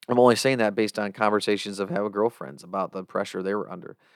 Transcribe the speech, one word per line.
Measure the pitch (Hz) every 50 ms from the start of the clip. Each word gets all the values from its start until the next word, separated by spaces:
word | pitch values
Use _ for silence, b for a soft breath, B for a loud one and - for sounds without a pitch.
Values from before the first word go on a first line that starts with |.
| - -
I'm | 123 123
only | 123 123 117
saying | 107 - 135 135 123
that | 113 107 101
based | 107 110 107 - 110
on | 104 101 95
conversations | - 107 104 104 104 - - 104 98 - 104 101 92
I've | 101 92
had | 123 98 104
with | 107 95
girlfriends | 101 107 117 - - - 67 71 - -
about | 90 92 98 92 92 -
the | 95 92
pressure | - - 98 101 - - 95 92
they | 95 101
were | 104 95 -
under. | 92 90 - - - _ _ _ _